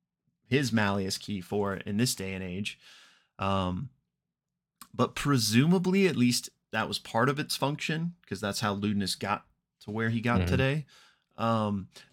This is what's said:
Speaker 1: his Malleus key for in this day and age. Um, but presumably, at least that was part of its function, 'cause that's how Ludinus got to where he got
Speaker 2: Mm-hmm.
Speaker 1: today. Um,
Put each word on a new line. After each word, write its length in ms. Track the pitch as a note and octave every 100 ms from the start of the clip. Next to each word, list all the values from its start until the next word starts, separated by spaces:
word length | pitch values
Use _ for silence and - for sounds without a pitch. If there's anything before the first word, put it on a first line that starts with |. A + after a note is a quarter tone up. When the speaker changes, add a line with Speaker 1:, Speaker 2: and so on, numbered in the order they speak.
| _ _ _ _ -
Speaker 1:
his 240 | C3 B2+
Malleus 440 | A2+ G2+ G2+ F#2+ -
key 240 | - G2+
for 360 | F2 G#2 G2 F#2+
in 200 | - G2+
this 200 | B2+ -
day 180 | F#2+
and 80 | F#2+
age. 380 | F#2 F2+ G#2 - - - - _ _ -
Um, 520 | G2 F#2+ F#2 F2+ C3+ _ _ _ _ _ _ _ _ - -
but 220 | - G2+
presumably, 920 | - C#3+ C#3 G#2+ A2+ D#3 F#3+ F3+ F#3+ F#3+
at 80 | C3
least 340 | B2 A#2+ - _ _
that 160 | A2 F2+
was 100 | G2+
part 300 | - A2+ B2+
of 100 | C#3+
its 180 | - -
function, 600 | C3+ D3 - D#3 E3+ - -
'cause 140 | G2
that's 200 | G#2 G2
how 140 | G#2+
Ludinus 400 | G2+ G#2 G#2 F#2+
got 320 | - G2+ G#2 - _ _ _
to 120 | -
where 180 | G#2+ A2+
he 100 | A#2
got 200 | A#2 A#2
Speaker 2:
Mm-hmm. 100 | F2
Speaker 1:
today. 360 | F2+ C3+ D3+ C#3+ - - _ _ -
Um, 520 | A2+ A2+ G#2 G2+ F2+ - -